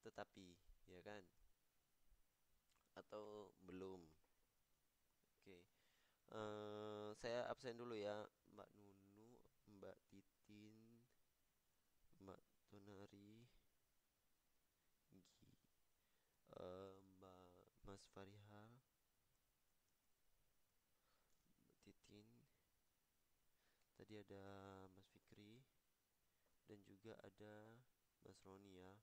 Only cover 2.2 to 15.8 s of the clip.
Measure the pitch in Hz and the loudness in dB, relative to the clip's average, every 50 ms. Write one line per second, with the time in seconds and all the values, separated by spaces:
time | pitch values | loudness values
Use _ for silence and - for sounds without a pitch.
2.2 | - - - - - - - - - - - - - - - 95 - - - 107 | -18 -20 -20 -20 -20 -20 -20 -20 -20 -20 -20 -20 -20 -8 -8 -8 -4 0 0 2
3.2 | 107 107 104 104 101 92 - - 92 92 92 92 95 95 95 92 85 80 78 - | 2 2 2 0 0 -2 -4 -8 -4 -2 2 4 4 4 4 2 -2 -6 -12 -14
4.2 | - - - - - - - - - - - - - - - - - - - - | -18 -20 -20 -20 -20 -20 -20 -20 -20 -20 -20 -20 -20 -20 -20 -20 -20 -20 -20 -20
5.2 | - - - - - 98 95 87 87 - - - - - - - - - - - | -20 -20 -20 -16 -12 -10 -10 -10 -12 -16 -20 -20 -20 -20 -20 -20 -20 -20 -20 -20
6.2 | - - - 110 107 107 107 107 104 104 104 107 107 107 107 104 107 107 107 - | -8 2 6 6 8 8 8 6 6 6 6 6 6 6 6 6 4 4 4 6
7.2 | - 117 117 123 120 - 117 - - 127 117 117 123 120 117 107 101 104 104 104 | 6 8 10 10 10 10 8 6 6 2 4 4 6 6 8 8 10 10 10 8
8.2 | 107 - - - - - 101 104 95 - - 104 104 101 98 98 98 98 98 104 | 6 2 -2 -10 -18 -8 -4 -4 -4 -4 -6 -10 -10 -10 -10 -12 -12 -12 -12 -10
9.2 | 110 117 123 - - - - - - - 104 98 92 95 92 - - - - 98 | -10 -10 -10 -12 -14 -16 -18 -16 -12 -8 -6 -2 -2 -2 -2 -4 -8 -12 -12 -12
10.2 | - - - - - - 104 104 104 107 110 110 110 113 117 117 117 123 - - | -12 -12 -20 -20 -12 -10 -8 -6 -6 -8 -8 -10 -12 -14 -14 -14 -16 -18 -20 -20
11.2 | - - - - - - - - - - - - - - - - - - - - | -20 -20 -20 -20 -20 -20 -20 -20 -20 -20 -20 -20 -20 -20 -20 -20 -18 -16 -10 -4
12.2 | 98 95 92 - - - - - - - - 104 98 101 101 95 101 101 - 101 | -2 -2 -2 -2 -6 -14 -20 -20 -16 -10 -10 -8 -6 -4 -4 -4 -4 -4 -6 -8
13.2 | 101 101 107 113 120 127 - - - - - - - - - - - - - - | -8 -8 -8 -10 -10 -12 -14 -18 -20 -20 -20 -20 -20 -20 -20 -20 -20 -20 -20 -20
14.2 | - - - - - - - - - - - - - - - - - - - 98 | -20 -20 -20 -20 -20 -20 -20 -20 -20 -20 -20 -20 -20 -20 -20 -20 -20 -16 -16 -14
15.2 | 90 - - - - - - - - - - - | -14 -16 -16 -16 -16 -16 -16 -18 -20 -20 -20 -20